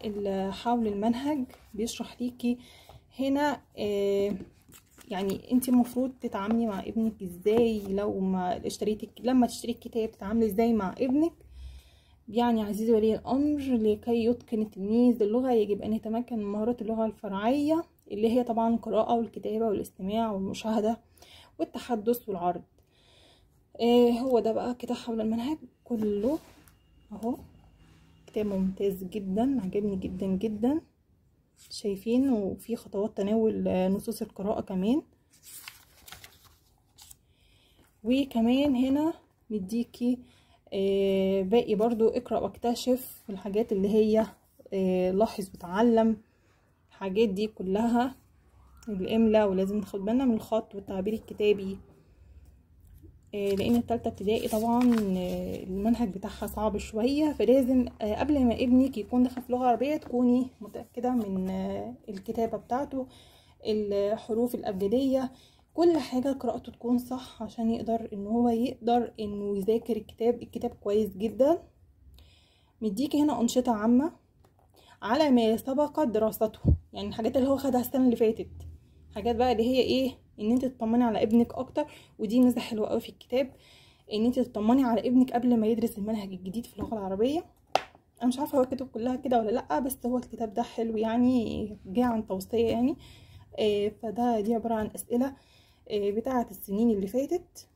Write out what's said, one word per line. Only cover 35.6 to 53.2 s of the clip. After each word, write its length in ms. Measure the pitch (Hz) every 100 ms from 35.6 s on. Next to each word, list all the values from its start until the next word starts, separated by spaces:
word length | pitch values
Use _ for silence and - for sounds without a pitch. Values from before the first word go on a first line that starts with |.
| - - _ _ - - - _ - _ _ _ _ _ - - _ _ _ _ _ _ _ _
وكمان 720 | 214 269 277 233 226 262 294 247
هنا 360 | 262 277 311 339 _ _ -
مديكي، 680 | 214 185 226 233 - 240 247 - _ _ _ _
آه، 680 | 196 196 196 196 190 190 196
باقي 320 | 185 233 -
برضو 340 | 202 233 226 220
اقرأ 300 | 247 - 220
واكتشف 840 | 196 - 240 240 254 254 - - -
الحاجات 420 | 196 208 202 233
اللي 160 | 196 196
هي، 380 | 214 214 214 220 - _ - -
آه، 380 | 196 185 185 185
لاحظ 380 | 185 220 - 190
وتعلم، 600 | - 175 185 240 226 226 220 - _ _ _ _ _ _
الحاجات 400 | - 196 190 226
دي 180 | 190 214
كلها 680 | - 185 196 233 233 262 - _ _ _ - _ - -
الإملا، 560 | 196 - 226 226 214
ولازم 340 | 208 185 190 208
ناخد 260 | - 196
بالنا 200 | 196 247
من 100 | 269
الخط 400 | 220 - 220 -
والتعبير 400 | 202 - 196 190
الكتابي. 640 | 220 - 196 208 202 190 196 - _ _ _ - - - _ _ _ - - - -